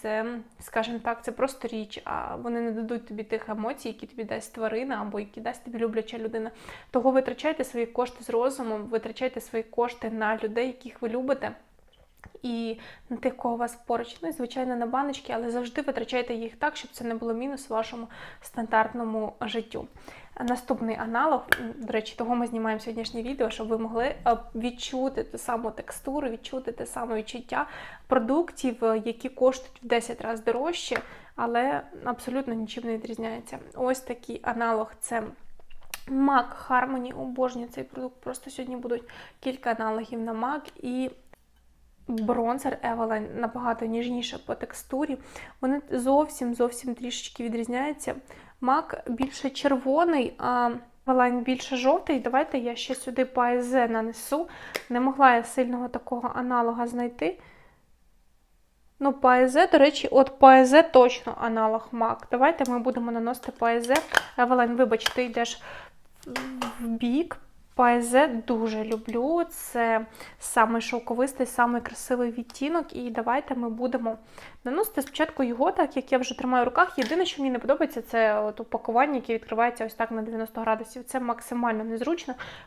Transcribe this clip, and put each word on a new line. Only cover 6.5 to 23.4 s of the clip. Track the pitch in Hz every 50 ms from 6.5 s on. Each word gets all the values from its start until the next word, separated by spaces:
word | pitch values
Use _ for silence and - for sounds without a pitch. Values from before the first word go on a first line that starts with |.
| 226 - - - - - - -
Того | - 254 226 262
витрачайте | 262 269 262 262 247 - - 302 311 311 254
свої | 254 - 233 233
кошти | 233 - - 247 247 - - 233
з | -
розумом, | 233 226 240 262 269 277 247 226 214 214 208 220 226
витрачайте | 220 220 - - - 262 254 254 240
свої | 226 - - 233 226
кошти | - - - 233 240 240 - - 220
на | 220 220 220 214 220
людей, | 220 220 214 214 233 247
яких | 262 247 - - 240 - - 247
ви | 226
любите, | 226 247 254 262 269 - - 214 - - - _ _ _ - _ _ _ _ _ _ _ - - - - -
і | 247 233 233 233 226 226 226 - - - - - -
на | 247
тих, | 233 - 254 254
кого | - - 240 233
у | 233
вас | 240 233 233
поруч. | - - - 240 233 240 240 - - 330
Ну, | 330
і, | 311
звичайно, | - 240 233 - 269 254 254 247
на | 240 240
баночки, | 226 254 262 285 285 269 - - - -
але | 226 240 233
завжди | 233 247 247 240 233 311 285
витрачайте | - 262 240 226 - 254 247 247 247 240
їх | 226 226 220 -
так, | - - 302 302
щоб | - - -
це | - - 233
не | 233 226
було | 226 233 233 226
мінус | 226 254 277 277 262 269 -
вашому | 226 220 226 - 247 233 233 226 - - - - - -
стандартному | - - - 240 226 220 233 220 220 226 - 240 233 226 220 220 214 214 - -
життю. | 240 214 233 233 214 - - - - - - - - - - - - - - -
Наступний | 254 240 247 240 - - 254 220 233 226 220
аналог, | - 226 226 226 240 285 320 294 254 - - - -
м, | 240 226 -
до | 302 233 208 247
речі, | 220 220 - - -
того | 233 226 247
ми | 240 240
знімаємо | 233 226 226 220 220 220 214
сьогоднішнє | - 240 220 226 226 - - 233 226
відео, | 240 277 -